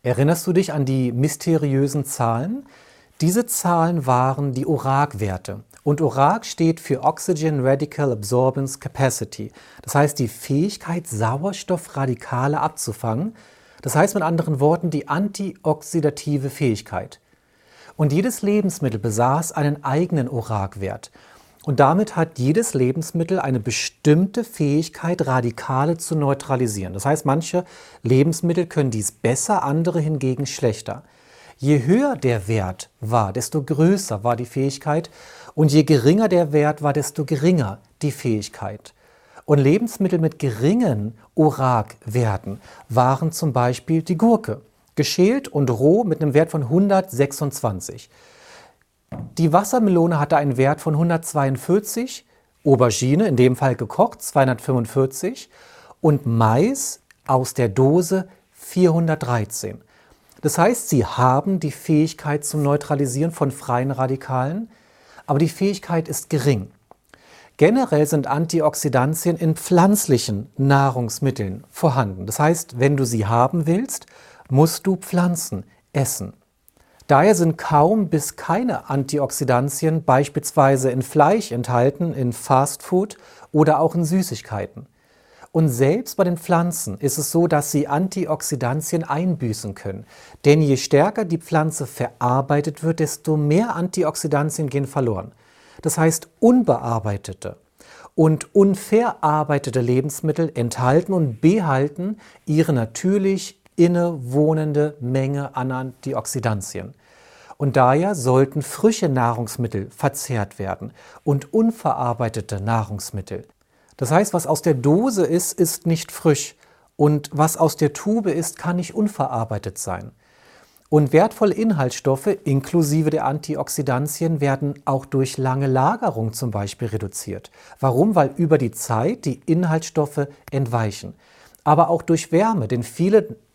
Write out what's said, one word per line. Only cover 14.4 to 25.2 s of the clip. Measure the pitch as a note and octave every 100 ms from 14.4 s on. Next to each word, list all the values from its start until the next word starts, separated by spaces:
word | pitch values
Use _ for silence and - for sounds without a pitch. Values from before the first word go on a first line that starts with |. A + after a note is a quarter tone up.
| E3 C#3
Worten, | D3 E3+ E3+
die | D3 -
antioxidative | D3 G3+ - G3 - D#3 D3+ - E3+ D3+ D3 - C#3+ C3+
Fähigkeit. | - C3+ G#2 - F2+ - - _ _ _ _ _ _ - -
Und | D3+
jedes | D3 A#3+ -
Lebensmittel | G3+ G#3 F#3+ - C3+ G#2+
besaß | A2+ G#2+ B2 C#3+ D#3+
einen | - C#3+ D3
eigenen | C#3 C#3+ F3+ D#3+ B2
orak-Wert. | B2 A2 G#2+ F#2+ G2 F#2+ G2+ - _ - - _ _
Und | - C3+
damit | C#3 F3 G#3+ -
hat | E3 -
jedes | B2+ E3+ A#3
Lebensmittel | C3+ B2+ C3+ D#3+ E3 E3 F#3+
eine | C#3+ B2+
bestimmte | G#2+ - - _ D#3 D3+ G3 A#3+
Fähigkeit, | A#3 - D3 D3 E3 - E3+ F3